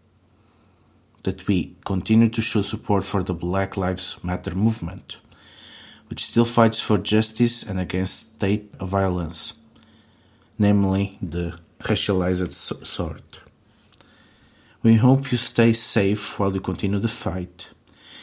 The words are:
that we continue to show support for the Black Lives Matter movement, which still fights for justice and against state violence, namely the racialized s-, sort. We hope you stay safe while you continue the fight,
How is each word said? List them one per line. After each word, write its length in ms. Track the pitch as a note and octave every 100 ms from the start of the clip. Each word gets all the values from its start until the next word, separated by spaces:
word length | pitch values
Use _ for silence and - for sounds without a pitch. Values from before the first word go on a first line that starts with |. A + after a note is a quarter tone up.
| _ _ _ _ _ _ _ _ _ _ _ _
that 240 | - F#2 -
we 300 | F#2+ - - -
continue 420 | F#2+ F2+ A2+ A2+
to 140 | A2+
show 200 | A2 G#2+
support 440 | G2 G#2+ - G2+ F2+
for 180 | G2
the 100 | F#2
Black 440 | E2+ F2 F#2+ F#2+ -
Lives 400 | F#2 F2 - -
Matter 320 | F2 F2+ -
movement, 640 | F2+ A2 A2+ E2+ F#2 - - _ - - - - - - - -
which 140 | -
still 220 | - A#2 A#2
fights 340 | - A2+ A2+
for 180 | - G#2
justice 640 | - G#2+ A2 - A#2 -
and 180 | - F#2
against 540 | F2+ F#2 F#2+ - - -
state 360 | G2 G#2 - -
violence, 800 | F#2+ G2 F#2+ F2+ D#2+ - - - _ _ - _ _ _ _ _ _ -
namely 600 | G2+ G2+ G2 F#2+ G2 -
the 380 | F2 F2 E2+ - - -
racialized 680 | - G#2+ - F#2+ F2+ F#2 F2
s-, 420 | - - - -
sort. 520 | - E2 D#2 - - - _ _ _ _ _ _ _ _ _ _ _ _ _
We 140 | A#2 A2+
hope 380 | B2+ C3+ C3+
you 40 | A#2+
stay 360 | - - A#2
safe 640 | A2+ - A2+ G2 G#2 - -
while 140 | G2
you 80 | F#2+
continue 380 | - F2+ G2 G2+
the 100 | A2
fight, 600 | - - F2+ F2+ - - - _ _ - -